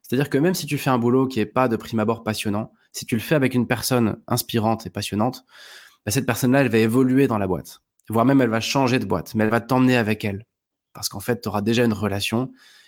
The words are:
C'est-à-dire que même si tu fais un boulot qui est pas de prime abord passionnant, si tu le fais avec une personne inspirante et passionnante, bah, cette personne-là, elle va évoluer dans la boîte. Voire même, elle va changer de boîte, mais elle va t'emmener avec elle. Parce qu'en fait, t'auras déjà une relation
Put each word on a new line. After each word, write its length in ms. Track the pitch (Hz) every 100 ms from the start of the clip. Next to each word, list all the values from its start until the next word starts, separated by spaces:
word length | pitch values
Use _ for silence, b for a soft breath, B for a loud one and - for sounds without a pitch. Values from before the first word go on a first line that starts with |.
C'est-à-dire 280 | - 123 143
que 80 | 135
même 160 | 165
si 120 | 180 147
tu 120 | 147
fais 120 | 143
un 80 | 127
boulot 280 | 117 131 131
qui 140 | 117
est 60 | 101
pas 200 | 127 127
de 80 |
prime 240 | 110 - 110
abord 240 | 107 110
passionnant, 500 | 110 107 110 104 - b b
si 140 | - -
tu 80 |
le 60 | 120
fais 140 | -
avec 200 | 156 127
une 120 | 123 113
personne 540 | 113 - 127 110 - -
inspirante 600 | 120 - 117 110 110 92
et 40 |
passionnante, 540 | 101 - 98 120 123 B B B B B B
bah, 80 | -
cette 140 | 127 -
personne-là, 340 | 113 127 135
elle 80 | 131
va 100 | 110
évoluer 480 | 113 123 131 131 135
dans 120 | 110
la 80 | 98
boîte. 360 | 85 - - _ _ -
Voire 160 | 110
même, 160 | 120 139
elle 100 | 120
va 100 | 113
changer 380 | 113 143 131 123
de 60 |
boîte, 300 | 104 95 -
mais 100 | 107
elle 60 | 107
va 100 | 117
t'emmener 360 | 107 131 127 123
avec 280 | 107 110
elle. 200 | 107 98 - _ _ _ _
Parce 160 | - -
qu'en 120 | -
fait, 200 | - 117
t'auras 200 | 110 104
déjà 240 | 101 117
une 80 | 120
relation 600 | 104 104 98 - 113 127 B B B